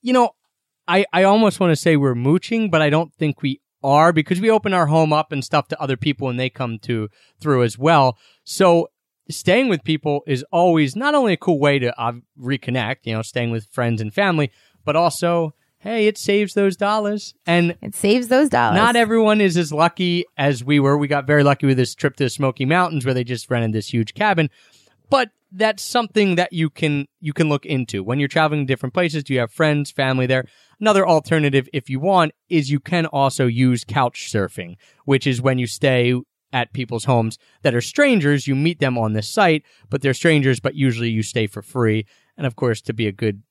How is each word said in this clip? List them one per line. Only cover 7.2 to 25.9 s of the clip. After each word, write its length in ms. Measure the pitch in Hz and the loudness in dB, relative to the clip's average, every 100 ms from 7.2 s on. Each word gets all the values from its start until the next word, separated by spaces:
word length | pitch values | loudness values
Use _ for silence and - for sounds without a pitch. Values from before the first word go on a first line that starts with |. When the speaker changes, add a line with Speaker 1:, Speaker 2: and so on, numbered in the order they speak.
| _ _ | _ _
Speaker 1:
through 240 | 151 135 | 0 2
as 120 | 120 107 | 0 0
well. 400 | 147 160 131 113 _ _ | 2 4 2 0 _ _
So 440 | - - 190 170 165 _ _ _ - | -16 2 4 4 0 _ _ _ -16
staying 400 | - - 208 262 | -6 0 2 2
with 140 | 170 | -2
people 380 | - 156 151 143 - | -2 -4 -2 -4 -2
is 180 | 131 139 | -6 -2
always 420 | 170 180 165 143 | 2 4 4 0
not 200 | 151 277 294 | -2 0 2
only 160 | 240 | 2
a 40 | 170 | 0
cool 220 | - 131 | 0 2
way 220 | 143 139 | 2 2
to, 200 | 120 - | -2 -2
uh, 120 | 117 120 _ _ | -6 -6 _ _
reconnect, 580 | 123 135 - 127 110 131 | -6 -6 -4 -4 -4 -6
you 80 | - | -6
know, 100 | 110 | -6
staying 280 | 113 123 117 | -6 -6 -4
with 160 | 113 104 | -6 -8
friends 280 | - 120 113 | -4 -2 -2
and 140 | 107 | -4
family, 380 | 143 202 165 139 _ _ _ | -2 0 0 -2 _ _ _
but 100 | - | -2
also, 580 | 151 170 - 170 170 160 _ _ _ | 0 0 0 -2 0 -2 _ _ _
hey, 280 | 202 226 214 | -8 0 0
it 100 | 214 | 0
saves 360 | - 202 202 | -2 0 0
those 220 | - 196 185 | 0 0 0
dollars. 580 | 202 214 208 208 - _ | -2 -2 -2 -6 -10 _
And 320 | - 170 170 165 | 0 2 2 -2
Speaker 2:
It 120 | - - | -12 -4
saves 320 | 202 247 240 | 2 2 4
those 200 | 254 294 | 2 4
dollars. 280 | 123 117 180 | 2 2 4
Speaker 1:
not 180 | 226 | 4
everyone 460 | 233 220 226 214 214 | 4 2 4 4 4
is 160 | 196 170 | 4 2
as 160 | 156 | -2
lucky 520 | 151 165 - 180 175 - - | 0 0 0 -2 -2 -4 -2
as 260 | 143 127 | 0 0
we 160 | 123 147 | 2 2
were. 180 | 139 147 | 4 2
We 120 | 143 | 0
got 180 | 143 131 | -2 2
very 160 | 147 | 4
lucky 240 | 143 139 143 | 4 4 2
with 100 | 127 | 2
this 180 | 123 - | 0 -2
trip 180 | 143 - | -4 -2
to 80 | |
the 60 | 131 | -4
Smoky 340 | - 135 - | -2 -4 -2
Mountains 400 | 135 170 180 156 | 0 0 0 -2
where 100 | 127 | -2
they 100 | 127 | -2
just 260 | 120 123 - | -4 -8 -4
rented 220 | 120 113 | -2 -2
this 200 | 110 - | -4 -4
huge 220 | 120 110 | -4 -4
cabin. 340 | - 208 175 156 _ _ _ _ _ _ | -2 0 0 -2 _ _ _ _ _ _
But 200 | 277 240 _ _ | 0 0 _ _
that's 300 | 185 220 208 | -2 -2 -2
something 540 | - | -4